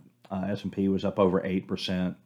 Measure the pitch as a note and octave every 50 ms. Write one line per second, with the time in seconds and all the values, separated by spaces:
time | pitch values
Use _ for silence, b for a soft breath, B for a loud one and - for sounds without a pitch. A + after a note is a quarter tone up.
0 | - - _ _ _ - F#2+ F#2+ F#2 F#2+ G#2 G#2 - F#2+ - - G2 G2 G2 F#2
1 | G2+ G2 - - G2 F#2 F2 F#2 - F#2+ F#2 F#2 - - F#2+ F#2 - - F#2 F2+
2 | F#2 F2+ - - _